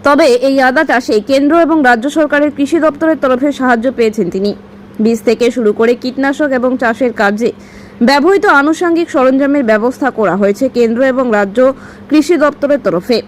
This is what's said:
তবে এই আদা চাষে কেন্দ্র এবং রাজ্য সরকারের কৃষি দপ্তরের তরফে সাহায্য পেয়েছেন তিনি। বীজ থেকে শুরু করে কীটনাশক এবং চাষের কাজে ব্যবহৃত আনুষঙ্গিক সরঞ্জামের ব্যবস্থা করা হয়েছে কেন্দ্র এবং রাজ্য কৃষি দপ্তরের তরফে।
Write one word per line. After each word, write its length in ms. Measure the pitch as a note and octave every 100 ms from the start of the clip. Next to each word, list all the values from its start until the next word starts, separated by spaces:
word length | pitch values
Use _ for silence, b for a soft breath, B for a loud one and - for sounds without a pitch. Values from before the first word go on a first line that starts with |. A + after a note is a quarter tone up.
তবে 200 | C#4 C#4+
এই 360 | D#4 A#3+ C4+ C4+
আদা 240 | C4 C4
চাষে 360 | D#4 B3 B3+ A3
কেন্দ্র 420 | G#3 C4+ C#4+ E4
এবং 200 | E4 D#4+
রাজ্য 260 | B3+ A#3+ A#3
সরকারের 400 | D#4+ D4+ D4 D4
কৃষি 300 | C#4 C#4 E4
দপ্তরের 360 | D#4 D4 D#4+ D#4+
তরফে 360 | C4+ B3+ C#4+
সাহায্য 400 | C4+ B3+ A#3+ B3
পেয়েছেন 380 | A#3+ A3+ G#3+ F3
তিনি। 240 | F#3+ G3+ G3 - - - -
বীজ 200 | A3 A3+
থেকে 280 | B3 A3+ A#3+
শুরু 220 | B3+ G#3+
করে 220 | G#3 A3+
কীটনাশক 560 | B3 B3+ B3+ C4+ C#4 D4
এবং 260 | C4 B3 B3+
চাষের 360 | A#3 A3+ B3+
কাজে 400 | A3 G3+ G#3 A#3 - B B B B
ব্যবহৃত 440 | A#3+ C#4+ D#4 G4 G4+
আনুষঙ্গিক 640 | C#4+ C#4+ D#4+ F4 E4+ E4
সরঞ্জামের 540 | D#4 C4 C4+ C#4 C#4+
ব্যবস্থা 460 | A3+ G#3+ A#3 B3+ C4+
করা 260 | A#3+ G3+ F3+
হয়েছে 320 | G3+ G3+ C4
কেন্দ্র 340 | A#3+ A3+ A3+
এবং 280 | C4+ B3+ B3
রাজ্য 420 | G#3 G3+ G#3 C4 C4 B B B
কৃষি 280 | D4+ C#4+ E4+
দপ্তরের 420 | D4 D4 C#4 C#4+
তরফে। 380 | G3+ E3+ F#3 A3+